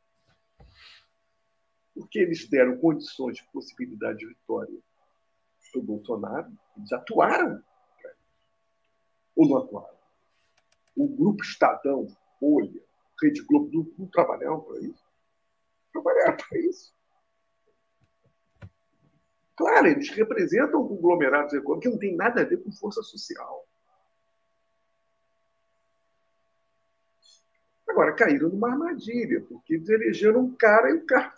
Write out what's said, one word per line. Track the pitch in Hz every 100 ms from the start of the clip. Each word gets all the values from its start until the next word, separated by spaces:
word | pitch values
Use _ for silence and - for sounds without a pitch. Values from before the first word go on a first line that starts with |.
| _ _ _ _ _ _ - _ - - _ _ _ _ _ _ _ _ _
Porque | - - 220
eles | 180 160 -
deram | 139 127 127
condições | 165 147 - - 131 -
de | -
possibilidade | 139 127 - 123 107 110 107
de | 110
vitória | - - 113 - - _ _ _ _ _ _ _ _ -
pro | 131
Bolsonaro, | 107 107 - 110 98 127 240 214 _ -
eles | 208
atuaram. | - - 220 175 302 330 - _ _ _ _ - - _ _ _ _ _ _ _ _ _ _ _
Ou | - 156
não | 131
atuaram? | 104 101 - - _ _ _ _ _ _ _ _ _ -
O | 285
Grupo | - 170 208
Estadão, | - - 135 - 139 139 - - _ -
Folha, | 139 147 107 - _ _ _ -
Rede | 151 147
Globo, | - 147 147
não, | 156 160 -
não | 185
trabalharam | - - - 143 156
pra | - -
isso? | - - _ _ _ _ _ _ _ _ _
Trabalharam | - - 494 659 -
pra | - -
isso. | 339 - - _ _ _ _ _ _ _ _ _ _ _ _ _ _ _ _ _ - _ _ _ _ _ _ _ _ -
Claro, | - - 185
eles | 139 -
representam | 208 214 - 165 190 294 156 -
conglomerados | 196 170 170 139 143 147
econômicos | 143 - 160
que | 247
não | 214
tem | 202 175
nada | 208 240
a |
ver | 240 349
com | -
força | - 208 -
social. | - - - - 127 135 - _ _ _ _ _ _ _ _ _ _ _ _ _ _ _ _ _ _ _ _ _ _ _ _ _ _ _ _ _ _ _ _ _ _ _ _ _ _ _ _ _ -
Agora, | 311 156
caíram | 156 214 143 160
numa | 190 233
armadilha, | 262 339 294 202 240 226 -
porque | - - -
eles | 160 180
elegeram | 220 226 170 208 226
um | 254
cara | - 220 214 254
e |
o | 330 -
cara | 254 -